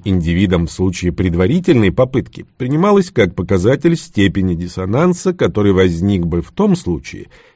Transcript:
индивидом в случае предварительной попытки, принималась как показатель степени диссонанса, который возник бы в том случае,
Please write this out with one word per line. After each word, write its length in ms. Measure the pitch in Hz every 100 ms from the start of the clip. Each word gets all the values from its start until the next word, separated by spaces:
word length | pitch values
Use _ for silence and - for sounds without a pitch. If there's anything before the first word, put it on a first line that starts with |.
| 101
индивидом 640 | 92 80 85 98 87 82
в 40 |
случае 400 | - 92 87 90
предварительной 800 | 80 92 85 92 170 175 131 98
попытки, 540 | 85 131 131 87 - - -
принималась 520 | 127 151 202 202 180
как 240 | - 95
показатель 640 | 95 87 98 95 - 170 165
степени 580 | - - 98 98 92
диссонанса, 800 | 82 87 - 92 117 180 180 190
который 380 | 180 107 104 101
возник 540 | 92 95 82 98 98 85
бы 160 | 85
в 80 | -
том 240 | - 208 170
случае, 540 | 87 76 - 50 - - _